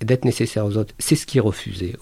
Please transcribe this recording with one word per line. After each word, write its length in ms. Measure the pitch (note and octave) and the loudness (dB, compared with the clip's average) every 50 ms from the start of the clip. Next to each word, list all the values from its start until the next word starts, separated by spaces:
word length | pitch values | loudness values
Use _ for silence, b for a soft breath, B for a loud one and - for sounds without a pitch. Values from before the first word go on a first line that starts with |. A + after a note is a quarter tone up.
D'être 260 | A2 A2 B2+ B2+ - | 0 0 2 2 2
nécessaire 400 | B2+ G#2+ - A#2+ A2 - A2 G#2+ | 2 2 0 -2 -2 0 -2 -2
aux 100 | G#2 G2+ | 0 0
autres, 180 | A2 G#2+ - - - | 0 -2 -4 -6 -8
c'est 180 | - - D#3 | 0 0 2
ce 80 | D3 - | 0 0
qui 140 | - - C3+ | 0 2 2
est 20 | |
refusé 540 | G#2+ G#2+ G2+ - - G#2 F#2+ F2+ F#2 F2+ - - | 2 2 0 -2 -6 -10 -8 -6 -6 -6 -6 -8